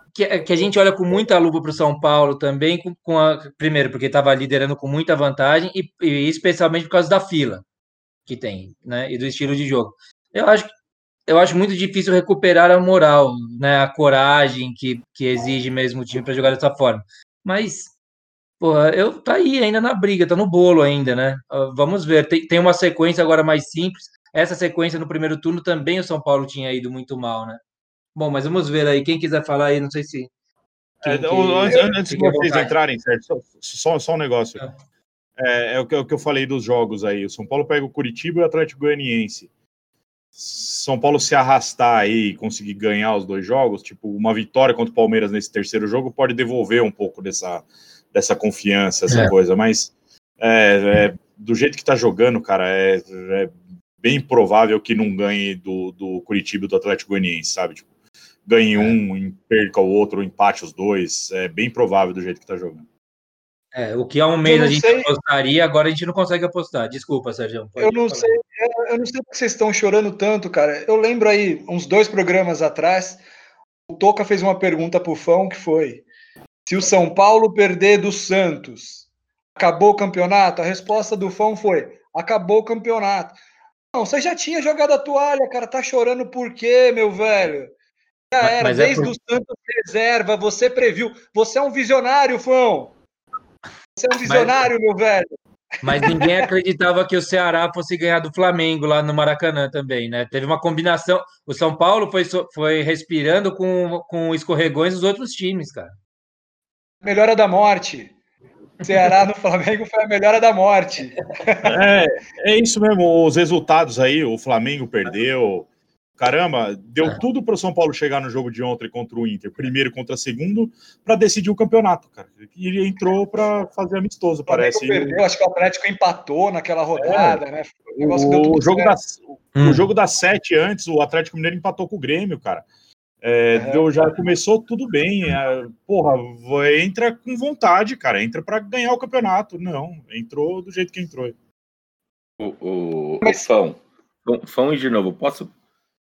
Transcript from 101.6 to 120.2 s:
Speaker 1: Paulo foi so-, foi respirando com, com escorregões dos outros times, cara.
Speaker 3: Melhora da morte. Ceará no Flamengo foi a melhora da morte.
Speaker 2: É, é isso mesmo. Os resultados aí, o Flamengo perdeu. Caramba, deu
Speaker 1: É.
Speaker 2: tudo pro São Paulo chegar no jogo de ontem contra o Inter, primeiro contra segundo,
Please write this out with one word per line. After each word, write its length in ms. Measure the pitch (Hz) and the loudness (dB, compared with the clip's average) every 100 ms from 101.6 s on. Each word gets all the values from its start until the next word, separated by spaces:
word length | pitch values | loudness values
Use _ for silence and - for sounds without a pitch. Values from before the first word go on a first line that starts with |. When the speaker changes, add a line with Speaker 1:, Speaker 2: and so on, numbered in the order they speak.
| 160 156 | -2 2
Speaker 1:
Paulo 340 | 175 214 208 | 2 2 0
foi 140 | 185 | -2
so-, 240 | 180 180 175 | -2 -4 -6
foi 260 | 156 156 156 | -4 -2 0
respirando 760 | 151 156 - 160 147 185 196 | 0 -4 -4 -2 0 0 0
com, 480 | 190 185 180 175 170 - | -4 -2 -2 -2 -6 -8
com 260 | 170 165 | -6 -4
escorregões 600 | 160 160 156 165 143 175 | -4 -2 -2 0 0 -2
dos 80 | 185 | -2
outros 300 | 190 202 262 | -2 -4 -8
times, 380 | - 185 190 147 | -8 -6 -6 -8
cara. 200 | 107 85 - _ _ _ _ _ _ _ _ _ _ | -14 -18 -20 _ _ _ _ _ _ _ _ _ _
Speaker 3:
Melhora 320 | 202 202 220 214 | -2 4 6 6
da 100 | 202 | 4
morte. 640 | 185 208 185 - 131 101 _ _ _ _ _ - - | 4 4 4 -2 -12 -16 _ _ _ _ _ -20 -12
Ceará 460 | 170 190 180 190 196 | 0 4 6 6 4
no 80 | |
Flamengo 500 | 208 190 175 151 220 | 0 -2 0 0 -2
foi 180 | 220 220 | -2 -2
a 60 | 214 | 0
melhora 320 | 202 208 220 | 2 4 6
da 140 | 226 | 4
morte. 600 | 196 190 196 180 - 131 180 - - - | 6 4 4 2 -6 -10 -12 -12 -4 -2
Speaker 2:
É, 600 | 202 208 175 202 202 160 - - - 202 | 0 0 4 4 6 4 0 -8 -6 0
é 80 | 214 | 2
isso 220 | 226 220 | 2 2
mesmo. 460 | 214 196 170 165 160 | 2 4 4 4 4
Os 100 | 139 | 4
resultados 640 | 160 156 156 160 151 117 | 2 0 2 2 2 2
aí, 240 | 131 151 | 2 2
o 140 | 139 113 | -2 -4
Flamengo 500 | 135 113 123 143 120 | -2 -2 -2 -6 -6
perdeu. 800 | 113 90 98 123 131 107 90 - _ _ _ _ | -4 -4 -2 -2 0 0 -2 -8 _ _ _ _
Caramba, 640 | _ 127 147 180 127 107 101 | _ -2 0 0 -2 -4 -6
deu 280 | 107 131 160 | -8 -2 -2
Speaker 1:
É. 120 | - | -2
Speaker 2:
tudo 240 | 247 262 | -4 -4
pro 140 | 226 196 | -4 -4
São 180 | 185 | -2
Paulo 180 | 175 156 | 0 -2
chegar 280 | 139 147 139 | -2 -4 -4
no 100 | 131 | -4
jogo 180 | 127 123 | -6 -8
de 140 | 117 | -6
ontem 260 | 123 120 113 | -6 -6 -8
contra 300 | 120 117 117 | -12 -10 -6
o 80 | 113 | -6
Inter, 240 | 101 101 | -6 -10
primeiro 400 | - 127 131 131 | -10 -4 -2 -2
contra 260 | 131 123 | -4 -10
segundo, 540 | 127 | -10